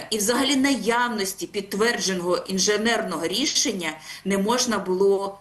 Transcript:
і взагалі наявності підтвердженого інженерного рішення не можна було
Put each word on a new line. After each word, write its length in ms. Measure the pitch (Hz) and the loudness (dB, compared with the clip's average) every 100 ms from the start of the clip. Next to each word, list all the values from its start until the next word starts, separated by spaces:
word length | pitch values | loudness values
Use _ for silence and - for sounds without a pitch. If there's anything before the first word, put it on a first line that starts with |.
| - | -2
і 80 | 214 | -2
взагалі 380 | 202 247 269 277 | 0 2 2 2
наявності 920 | 277 262 190 233 240 220 190 - 170 | 2 2 2 2 0 -2 -4 -6 -8
підтвердженого 920 | 208 196 196 226 214 185 185 175 175 | -6 -4 0 2 2 0 0 0 0
інженерного 880 | - 190 202 208 226 220 190 160 165 | 0 0 2 2 2 0 -2 -4 -2
рішення 640 | 202 285 - 285 196 165 156 - - 190 | -2 0 0 0 -2 -4 -8 -12 -8 -2
не 120 | 196 | 0
можна 400 | 202 247 254 208 | 2 0 0 -2
було 640 | 185 185 196 196 196 - | 0 2 4 4 0 -8